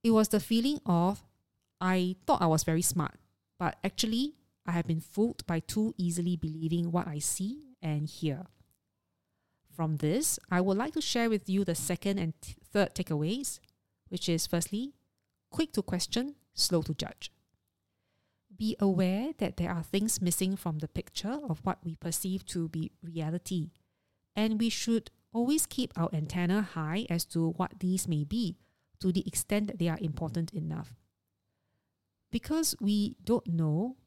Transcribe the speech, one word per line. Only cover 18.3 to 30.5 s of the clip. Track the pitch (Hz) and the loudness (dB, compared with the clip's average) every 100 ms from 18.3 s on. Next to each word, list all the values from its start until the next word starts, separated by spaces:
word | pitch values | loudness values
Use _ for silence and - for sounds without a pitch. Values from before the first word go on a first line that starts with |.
| _ _ 185 | _ _ -4
Be | 214 - | -4 2
aware | 202 185 185 196 269 - | 2 4 2 2 -2 -2
that | 202 - | -4 -2
there | 170 | -2
are | 175 | -2
things | 160 196 214 - | -2 0 0 2
missing | 175 - 190 | 0 2 0
from | 190 175 156 | 0 -4 -4
the | 156 | -4
picture | - - - 202 285 277 | -6 -8 -8 -6 -6 -4
of | 156 | -2
what | 190 - | -2 -4
we | 170 | -6
perceive | 160 170 160 190 190 - | -6 -6 -4 -2 -4 -4
to | 175 165 | -4 -4
be | 160 160 _ | -4 -6 _
reality, | 170 165 156 175 - 185 160 _ _ _ _ _ _ | -10 -4 -2 -4 -2 -4 -4 _ _ _ _ _ _
and | - 220 214 | 0 0 2
we | 233 | 0
should | - - 226 - _ _ | 0 2 2 0 _ _
always | 226 240 311 | -2 2 2
keep | - - 247 - | 2 -2 -2 0
our | 170 | 0
antenna | 156 156 175 175 202 | 0 -2 0 2 2
high | 202 165 156 185 247 | 0 -4 -2 -2 0
as | 170 | -2
to | - 165 165 165 | 0 0 0 0
what | 175 - | -4 -2
these | 180 190 - | 0 0 0
may | 151 | 0
be, | 147 226 196 - _ _ _ _ | 0 0 -2 -4 _ _ _ _
to | 185 | 0
the | 175 - | 0 -2
extent | - - 208 208 | -4 0 0 0
that | 170 | 0
they | 170 | 0
are | 160 | 0
important | 160 151 156 123 160 | -2 -2 -2 -2 -2